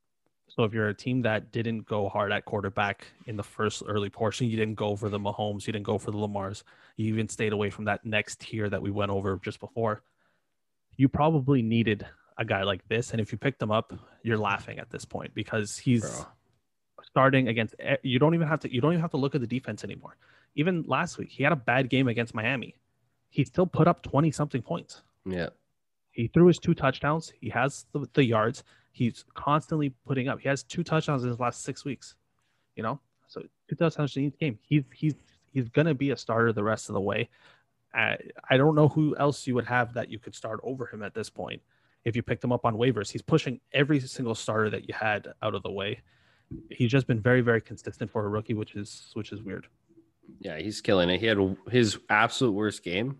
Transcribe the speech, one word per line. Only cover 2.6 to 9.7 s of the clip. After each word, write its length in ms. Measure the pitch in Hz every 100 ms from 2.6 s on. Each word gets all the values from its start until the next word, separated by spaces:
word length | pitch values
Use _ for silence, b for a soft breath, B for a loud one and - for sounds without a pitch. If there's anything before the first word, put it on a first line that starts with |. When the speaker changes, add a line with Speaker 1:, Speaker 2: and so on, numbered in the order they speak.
| 98 101 101 98 - - -
Speaker 1:
in 80 | 107
the 60 |
first 400 | - - 107 - -
early 240 | 104 101
portion, 400 | - 110 - 123
you 80 | 110
didn't 180 | 110 104
go 200 | 107 104
for 120 | 107
the 120 | 104
Mahomes, 480 | 101 101 107 101 104
you 60 |
didn't 120 | 107 104
go 140 | 104
for 100 | -
the 80 | 104
Lamars, 460 | 104 101 95 95 b b b -
you 160 | 110
even 160 | 110 107
stayed 240 | - 110
away 160 | 104 104
from 160 | 101 107
that 180 | 101
next 360 | 117 104 - -
tier 280 | - 113 104
that 140 | 98
we 80 | 101
went 220 | 101 101
over 280 | 98 98 92
just 160 | 104 -
before, 420 | 104